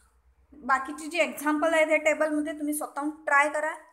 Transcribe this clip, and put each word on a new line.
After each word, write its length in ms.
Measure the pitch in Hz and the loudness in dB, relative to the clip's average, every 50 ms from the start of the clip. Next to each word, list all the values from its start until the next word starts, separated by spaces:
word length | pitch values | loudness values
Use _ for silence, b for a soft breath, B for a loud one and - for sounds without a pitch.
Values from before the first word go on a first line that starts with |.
| b b b b b _ _ _ _ _ | b b b b b _ _ _ _ _
बाकीची 560 | - - - 254 269 254 269 - 294 - 320 294 | -20 -12 -2 0 0 0 0 -6 -10 -10 -10 -6
जी 100 | 330 339 | 0 0
एक्झाम्पल 560 | 302 254 - - 277 302 302 302 320 320 330 | 0 0 -2 -4 -2 0 0 2 2 2 4
आहे 120 | 320 311 | 4 4
त्या 120 | 311 311 302 | 4 2 2
टेबलमध्ये 560 | 302 311 294 294 311 311 302 302 294 330 311 | 4 2 2 2 0 0 0 -2 -4 -4 -6
तुम्ही 200 | 302 294 294 302 | -6 -4 -4 -4
स्वतःहून 520 | 302 294 - - 277 285 302 302 - - | -4 -6 -8 -8 -6 -6 -6 -6 -6 -2
ट्राय 240 | 302 285 277 285 302 | 2 4 4 4 4
करा, 240 | 302 302 302 311 339 - - - | 2 -2 -4 -4 -6 -8 -14 -20